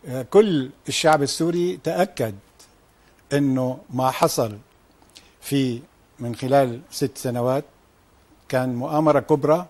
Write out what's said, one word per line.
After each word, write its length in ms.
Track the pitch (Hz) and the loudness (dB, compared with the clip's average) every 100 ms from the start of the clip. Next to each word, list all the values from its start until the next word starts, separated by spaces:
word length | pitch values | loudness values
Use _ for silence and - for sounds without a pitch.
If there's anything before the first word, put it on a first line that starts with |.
| 156 | -8
آه، 140 | 127 | -10
كل 480 | 120 196 220 156 131 - - | 4 4 4 0 -4 -12 -8
الشعب 360 | - 156 151 | 0 2 4
السوري 560 | 139 - 165 175 175 147 | 2 -2 -2 0 -2 -4
تأكد 520 | 156 180 185 - 113 101 _ _ - _ _ _ _ _ _ | -4 -2 -2 -2 -6 -6 _ _ -20 _ _ _ _ _ _
أنه 440 | 143 139 131 127 127 - | 0 0 0 -2 -6 -8
ما 220 | 123 131 | -2 -2
حصل 460 | - 165 - 113 104 _ _ _ _ _ - _ _ | 2 0 2 -4 -6 _ _ _ _ _ -20 _ _
في، 400 | - 139 131 117 156 _ _ - | -4 -2 -2 -4 -12 _ _ -12
من 160 | 120 | -10
خلال 460 | 117 131 139 131 117 - | -6 2 4 2 -4 -12
ست 260 | - 139 - | -6 -6 -4
سنوات 460 | 131 120 123 135 156 _ _ _ _ _ _ _ _ | -6 -2 -2 -2 -4 _ _ _ _ _ _ _ _
كان 260 | 127 127 | -2 -2
مؤامرة 440 | 120 139 151 156 143 | -4 -2 0 4 2
كبرى 460 | - 151 143 160 | 2 0 4 2